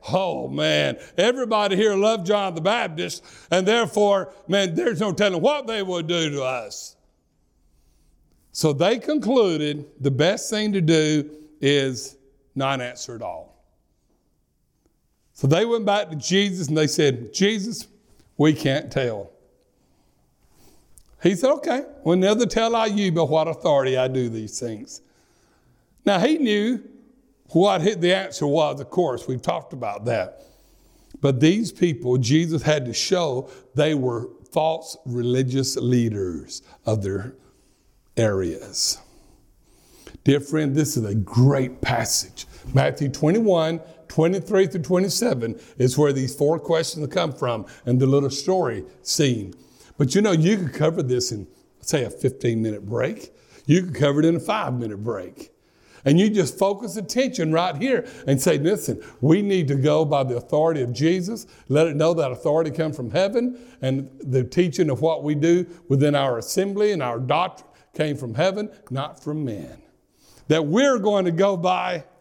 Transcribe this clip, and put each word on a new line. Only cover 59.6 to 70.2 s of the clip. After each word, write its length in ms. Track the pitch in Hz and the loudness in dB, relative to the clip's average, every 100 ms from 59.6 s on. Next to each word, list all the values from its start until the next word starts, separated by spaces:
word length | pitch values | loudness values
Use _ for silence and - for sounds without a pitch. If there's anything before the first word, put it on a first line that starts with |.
| 143 | 2
to 80 | 143 | 2
go 300 | 143 151 156 | 2 2 2
by 180 | 147 | 0
the 140 | 127 120 | 0 -4
authority 440 | - 151 165 160 | -2 0 2 0
of 100 | 123 | -4
Jesus. 540 | 117 156 185 180 226 - - - | 0 0 0 -2 -8 -12 -20 -2
Let 160 | 139 165 | 2 2
it 100 | 143 | 2
know 200 | 156 165 | 2 2
that 160 | 139 | -2
authority 400 | 123 156 151 160 | -2 0 0 0
comes 240 | 135 156 147 | -2 -4 -4
from 160 | 120 | -4
heaven, 480 | 139 196 233 247 - - - | 0 0 0 -2 -6 -16 -6
and 300 | 131 135 135 - | -2 -2 -4 -12
the 240 | 143 127 | -2 0
teaching 460 | 123 - 180 143 160 | 0 0 0 2 0
of 120 | 131 | 2
what 220 | 160 156 | 0 0
we 120 | 147 151 | -2 0
do 320 | 160 175 175 - - | 2 2 0 -12 0
within 280 | 135 147 143 | 2 4 2
our 240 | 135 117 | 0 -2
assembly 520 | 113 - 196 202 208 | -2 -2 -2 0 0
and 120 | 190 | 0
our 160 | 127 117 | -2 -4
doctrine 500 | 127 147 185 - - _ _ | 0 0 0 -6 -20 _ _
came 220 | - 156 147 | -4 -2 -2
from 200 | 127 117 | -6 0
heaven, 340 | 180 196 214 - - | 0 0 -8 -12 -8
not 320 | 135 147 - | -6 -6 -8
from 200 | - 151 | -8 -4
men." 380 | 139 101 78 - _ _ _ _ | -4 -8 -12 -18 _ _ _ _